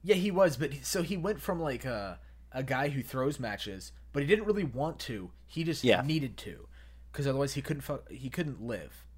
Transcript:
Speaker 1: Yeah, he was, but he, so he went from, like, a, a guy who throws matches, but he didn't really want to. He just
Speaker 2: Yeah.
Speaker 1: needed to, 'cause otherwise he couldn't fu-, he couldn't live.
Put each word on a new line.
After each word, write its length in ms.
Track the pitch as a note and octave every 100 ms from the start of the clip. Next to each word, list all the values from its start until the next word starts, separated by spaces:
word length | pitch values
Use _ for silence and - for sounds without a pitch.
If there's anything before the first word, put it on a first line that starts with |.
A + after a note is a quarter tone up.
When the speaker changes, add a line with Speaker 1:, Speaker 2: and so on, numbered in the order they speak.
Speaker 1:
Yeah, 120 | F3 F#3+
he 160 | G3
was, 260 | F3+ F#3 B2
but 160 | C#3+
he, 80 | C#3+
so 220 | - F#3+
he 120 | E3+ F#3+
went 240 | F3 G#3
from, 200 | - F3
like, 260 | D#3+ A#2+ C3
a, 340 | A2+ G2 F2 - - -
a 120 | C3
guy 260 | C3 C3 D3
who 140 | C#3
throws 360 | B2 C3 C3 C#3
matches, 520 | A#2 G2+ G#2+ F#2+ - - -
but 100 | C#3+
he 40 | C#3+
didn't 180 | G#3+ G#3+
really 180 | G#3
want 340 | E3 A#2+ D#3 D#3
to. 320 | - A2 F2+ - -
He 180 | -
just 200 | E3 D3
Speaker 2:
Yeah. 180 | B2+ G2
Speaker 1:
needed 360 | C#3 D#3 C3+ -
to, 300 | - - - - - - -
'cause 160 | - C#3
otherwise 260 | C3+ C#3
he 80 | C#3+
couldn't 200 | C#3 C#3
fu-, 200 | - C#3+ -
he 200 | A2+ C3
couldn't 320 | F3 D#3 A#2
live. 440 | A2+ G#2 D2 - -